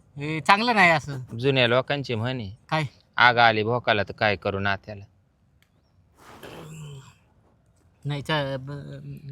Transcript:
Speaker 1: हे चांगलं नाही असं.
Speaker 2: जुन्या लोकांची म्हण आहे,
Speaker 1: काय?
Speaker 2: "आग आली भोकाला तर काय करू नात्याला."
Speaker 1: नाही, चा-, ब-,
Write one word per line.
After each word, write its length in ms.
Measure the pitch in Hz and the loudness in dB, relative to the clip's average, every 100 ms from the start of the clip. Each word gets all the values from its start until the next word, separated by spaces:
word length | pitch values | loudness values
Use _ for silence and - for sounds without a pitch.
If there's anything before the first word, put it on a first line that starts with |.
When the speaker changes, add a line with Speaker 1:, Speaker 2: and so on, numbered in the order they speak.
| _ 139 | _ -10
Speaker 1:
हे 220 | 147 160 | -6 -4
चांगलं 360 | - 202 240 220 | 2 4 4 4
नाही 140 | 175 | 4
असं. 480 | 160 147 139 123 113 | 4 0 -10 -10 -2
Speaker 2:
जुन्या 300 | 131 135 120 | 0 4 4
लोकांची 480 | 120 131 143 131 117 | 4 0 -4 -2 -4
म्हण 240 | 117 131 | -4 -6
आहे, 180 | 98 110 - | -10 -12 -6
Speaker 1:
काय? 140 | 160 143 _ _ - | -4 -4 _ _ 4
Speaker 2:
"आग 200 | 120 120 | 4 6
आली 260 | 117 110 | 6 4
भोकाला 400 | 107 123 117 107 | 0 -2 0 0
तर 100 | 98 | 0
काय 220 | - 107 98 | 0 0 0
करू 240 | 104 98 | -2 -2
नात्याला." 440 | 101 98 - 101 104 _ _ _ _ _ _ _ _ _ _ _ - - - 156 156 156 147 139 - _ _ _ _ _ _ _ _ _ 139 | -2 -4 -8 -18 -18 _ _ _ _ _ _ _ _ _ _ _ -20 -20 -18 -18 -18 -16 -16 -16 -20 _ _ _ _ _ _ _ _ _ -8
Speaker 1:
नाही, 160 | 143 | -6
चा-, 360 | 135 156 139 135 | -2 -2 -2 -6
ब-, 420 | 135 143 147 139 143 139 143 | -10 -14 -14 -16 -16 -16 -16